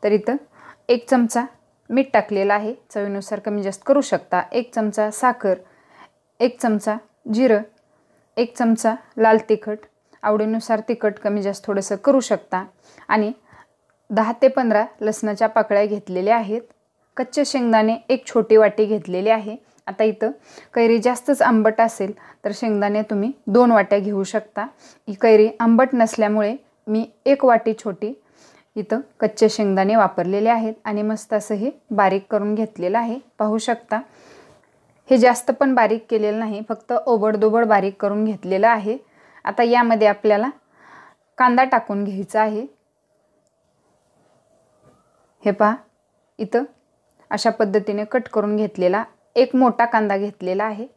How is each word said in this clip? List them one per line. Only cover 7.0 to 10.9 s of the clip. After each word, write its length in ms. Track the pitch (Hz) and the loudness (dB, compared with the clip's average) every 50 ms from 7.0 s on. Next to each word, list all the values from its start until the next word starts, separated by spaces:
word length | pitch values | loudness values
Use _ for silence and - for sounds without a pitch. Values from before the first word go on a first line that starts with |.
| - _ _ _ _ | -8 _ _ _ _
जिरं, 360 | - 220 220 262 254 226 208 220 - _ _ _ _ _ _ _ _ _ _ _ _ _ | -6 -2 0 2 4 2 2 0 -4 _ _ _ _ _ _ _ _ _ _ _ _ _
एक 200 | - 240 233 - | -4 -4 -4 -2
चमचा 380 | - 247 226 226 220 - 233 220 - - _ _ | -4 0 0 0 2 0 -2 -2 -2 -10 _ _
लाल 220 | - 220 220 220 220 214 - | 2 4 4 4 4 4 0
तिखट, 300 | 214 208 - 220 214 214 - _ _ _ _ _ _ _ - | -2 -2 -2 -8 -10 -10 -12 _ _ _ _ _ _ _ -4
आवडीनुसार 580 | 214 214 208 214 220 220 226 220 - 233 214 - | -2 0 0 0 -2 -2 -4 -2 -2 -4 -4 -2
तिखट 300 | - | -4